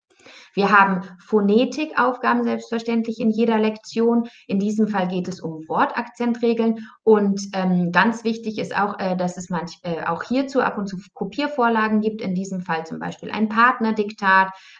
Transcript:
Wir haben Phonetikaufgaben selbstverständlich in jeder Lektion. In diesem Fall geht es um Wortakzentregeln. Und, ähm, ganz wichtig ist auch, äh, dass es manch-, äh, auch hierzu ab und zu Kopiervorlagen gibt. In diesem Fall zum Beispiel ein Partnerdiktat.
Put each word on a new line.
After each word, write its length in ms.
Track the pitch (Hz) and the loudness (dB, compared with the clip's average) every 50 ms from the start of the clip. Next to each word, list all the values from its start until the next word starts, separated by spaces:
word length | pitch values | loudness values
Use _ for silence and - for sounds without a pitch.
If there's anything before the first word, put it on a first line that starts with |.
| _ _ _ _ _ - - - - - - | _ _ _ _ _ -20 -20 -20 -20 -8 -2
Wir 180 | 190 202 196 | 2 4 6
haben 300 | 208 202 196 190 190 180 - - - - - | 8 6 6 6 4 -2 -4 -8 -16 -20 -6
Phonetikaufgaben 1160 | - 220 208 202 202 208 226 262 262 - 302 311 302 - - 240 262 - - - 226 240 240 240 | 0 2 2 4 6 4 4 4 2 0 -4 -6 -4 -2 0 0 0 0 0 0 0 0 0 0
selbstverständlich 760 | 233 226 220 220 - 226 233 226 233 233 226 226 226 226 - | 0 -2 -4 -4 -6 -6 -6 -4 -2 -2 -2 -2 -2 -4 -2
in 120 | - 220 | 0 0
jeder 260 | 214 214 233 226 226 214 | 2 2 2 2 4 2
Lektion. 720 | 214 220 214 - - - - 226 233 233 233 233 233 - - - - | 2 0 0 -4 -8 -8 -2 0 2 4 4 2 0 -2 -6 -16 -8
In 140 | - - 196 | -4 -2 0
diesem 280 | 196 214 214 214 214 208 | 0 0 2 0 0 0
Fall 200 | 208 190 180 180 | 0 0 -2 -2
geht 200 | 190 180 175 185 | -2 -4 -4 -4
es 120 | 175 - | -8 -10
um 280 | - 165 160 156 - - | -10 -10 -10 -10 -8 -4
Wortakzentregeln. 1200 | 156 190 262 - - - 233 - - - 240 240 233 - 240 233 226 233 226 226 220 - - - - _ | -2 0 0 0 -2 -6 -8 -8 -6 -4 -2 -2 -2 0 2 0 2 2 2 0 0 -2 -6 -16 -14 _
Und, 400 | - 220 214 208 202 202 196 196 - - - | 2 4 4 6 4 2 0 -2 -4 -6 -4
ähm, 380 | 190 185 180 180 175 175 170 | -2 0 2 2 2 2 2
ganz 320 | 175 180 196 233 226 - - | 4 4 4 4 2 -2 -2
wichtig 360 | 226 220 - - 214 214 220 | -4 -4 -4 -6 -8 -6 -6
ist 180 | - - - - | -6 -4 -2 -2
auch, 220 | 202 202 202 - | -2 -2 -2 -4
äh, 160 | 202 185 185 | -4 -2 -2
dass 220 | 180 180 180 - - | -2 -2 -4 -4 -6
es 120 | 180 - | -8 -6
manch-, 300 | 185 165 170 175 - - | -6 -6 -6 -8 -12 -12
äh, 220 | - 175 165 156 - | -8 -6 -6 -6 -4
auch 180 | - 170 170 | -4 -6 -6
hierzu 400 | - - 240 262 269 269 - 262 | -4 -2 -2 -2 -2 0 0 0
ab 160 | - - - 214 | 0 0 -2 -4
und 100 | 196 190 | -6 -6
zu 100 | 185 180 - - - | -8 -10 -12 -12 -10
Kopiervorlagen 880 | - 202 196 - - 294 285 - - 240 233 226 220 214 214 220 214 | -8 -8 -8 -4 -4 -4 -4 0 0 0 2 2 2 0 2 2 2
gibt. 200 | 208 220 214 - | 0 0 -2 -4
In 140 | - 190 180 | -4 -4 -4
diesem 260 | 185 190 185 185 180 | -4 -4 -4 -6 -8
Fall 240 | 180 - 165 160 160 | -6 -4 -4 -6 -6
zum 140 | - 160 160 | -8 -10 -8
Beispiel 320 | 165 175 - - - - | -8 -8 -10 -10 -10 -8
ein 180 | - 208 220 214 | -4 -2 -2 0
Partnerdiktat. 1000 | 214 226 233 254 247 - 226 220 214 214 208 208 220 - 208 190 190 190 190 190 - - - - - - | 2 4 4 4 4 2 0 -2 0 0 -2 -4 -4 -2 2 4 4 4 4 2 -2 -12 -20 -20 -20 -18